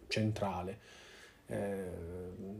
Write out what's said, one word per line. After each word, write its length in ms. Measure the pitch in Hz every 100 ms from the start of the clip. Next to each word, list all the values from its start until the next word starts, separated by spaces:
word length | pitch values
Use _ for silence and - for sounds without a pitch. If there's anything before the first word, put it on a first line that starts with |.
| -
centrale. 720 | 110 110 107 101 92 92 101 - - - - - - -
Eh, 380 | 107 101 98 92 85 85 90 90 92 98 107